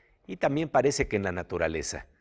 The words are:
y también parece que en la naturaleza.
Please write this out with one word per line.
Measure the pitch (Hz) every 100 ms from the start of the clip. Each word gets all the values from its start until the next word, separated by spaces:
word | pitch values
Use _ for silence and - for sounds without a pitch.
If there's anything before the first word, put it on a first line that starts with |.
| _ _ -
y | 185
también | 156 143 160
parece | 135 131 139 131
que | 104
en |
la | 98
naturaleza. | 90 87 87 80 80 73 71 - _